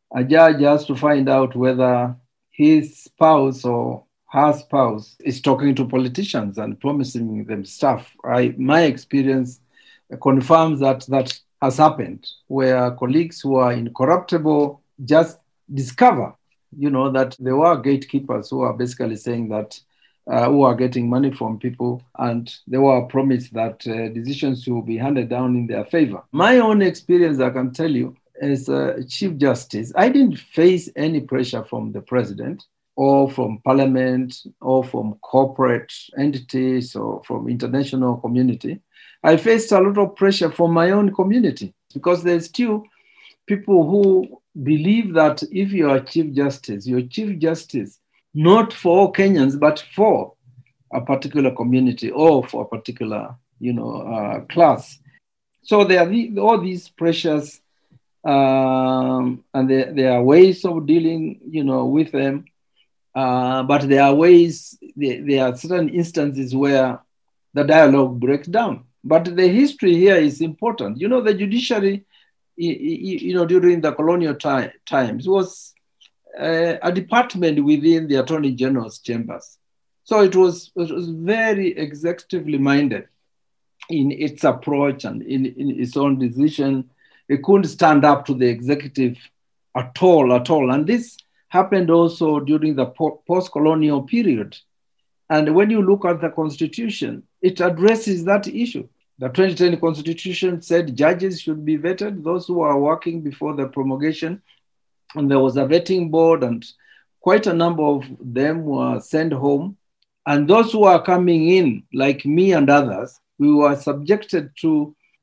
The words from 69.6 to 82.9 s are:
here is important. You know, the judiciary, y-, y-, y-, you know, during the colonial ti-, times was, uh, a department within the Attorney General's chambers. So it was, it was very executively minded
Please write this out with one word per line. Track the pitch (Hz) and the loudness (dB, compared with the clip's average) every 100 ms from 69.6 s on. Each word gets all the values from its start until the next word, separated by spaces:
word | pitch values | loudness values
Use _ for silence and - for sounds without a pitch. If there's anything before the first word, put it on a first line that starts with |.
| 285 - 190 170 | 2 2 2 4
here | 196 | 6
is | 180 151 143 | 6 2 0
important. | 165 - 233 226 104 117 | -6 -4 -6 -4 -8 -6
You | 202 | -2
know, | 247 | 0
the | 214 | 0
judiciary, | 190 196 233 247 220 196 196 _ _ _ _ _ - | 0 -2 -2 -2 -2 -2 -4 _ _ _ _ _ -8
y-, | 170 - | -6 -4
y-, | 151 165 | -6 -6
y-, | 190 180 | -8 -8
you | 180 | -4
know, | 180 | -2
during | 165 185 175 170 | 2 4 4 4
the | 151 | 0
colonial | 151 156 175 160 139 | 0 0 2 0 -2
ti-, | 156 135 110 - - | -2 -2 -4 -10 -4
times | 143 120 117 185 | -2 -2 -2 0
was, | 190 185 - - _ _ _ _ _ _ - | 0 0 -8 -20 _ _ _ _ _ _ -8
uh, | 151 165 170 - | -4 -2 -2 -2
a | 175 | -4
department | 180 180 233 247 190 170 147 | -4 0 0 0 0 0 2
within | 143 151 156 165 156 | 2 2 2 2 0
the | |
Attorney | 135 127 160 139 | -2 0 -2 -2
General's | 120 131 135 110 - | -2 -2 -2 -4 -10
chambers. | - 117 101 87 - _ _ _ _ _ | -8 -6 -8 -12 -18 _ _ _ _ _
So | - 214 | -2 2
it | 190 185 | 4 4
was, | 185 170 - 180 | 2 2 -10 -6
it | 165 | -6
was | 156 170 | -6 -8
very | 160 170 226 220 202 185 | -6 -4 -2 0 0 -2
executively | - 151 143 165 175 - 180 151 143 | -4 -8 -6 -6 -6 -8 -8 -4 -2
minded | 139 143 143 | 2 2 0